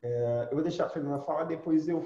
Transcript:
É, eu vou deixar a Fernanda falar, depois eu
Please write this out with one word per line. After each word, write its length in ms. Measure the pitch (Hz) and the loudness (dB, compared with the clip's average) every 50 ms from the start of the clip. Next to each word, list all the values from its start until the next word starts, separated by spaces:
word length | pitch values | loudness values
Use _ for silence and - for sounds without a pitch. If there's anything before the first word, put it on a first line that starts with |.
| - | -4
É, 460 | - - 120 120 117 120 120 120 - | -2 0 0 2 2 2 0 0 0
eu 40 | 135 | 0
vou 80 | 147 160 | 0 0
deixar 240 | 175 165 175 175 | 0 0 0 -2
a 40 | - | -2
Fernanda 320 | - 165 143 139 139 135 - | -2 -4 -4 -2 -2 -2 -2
falar, 220 | - 156 151 165 | -2 -2 -2 -2
depois 440 | 170 160 - - 175 156 160 151 165 | -2 -4 -4 0 4 4 4 4 4
eu 120 | 170 160 - | 0 0 -2